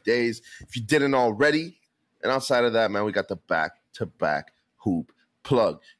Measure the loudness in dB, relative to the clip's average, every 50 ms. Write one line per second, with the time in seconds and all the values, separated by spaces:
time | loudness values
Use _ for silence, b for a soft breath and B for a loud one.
0 | -2 0 0 2 0 0 -2 -6 B B B B B -10 -8 -8 -2 0 2 2
1 | 2 2 2 2 2 2 2 2 2 2 2 0 -4 -8 -12 _ _ _ _ _
2 | _ _ _ _ -4 -2 -2 -2 0 0 2 2 2 2 2 2 0 0 0 -2
3 | -2 -2 -2 -4 -4 -4 -8 -12 -6 -4 -2 -2 -2 -4 -6 _ _ _ -12 -10
4 | -10 -10 -6 -4 -2 -2 -2 -2 -4 -10 _ _ _ _ _ _ -4 -2 -2 -2
5 | -4 -8 _ _ _ _ _ _ -4 0 2 2 2 2 0 B B B B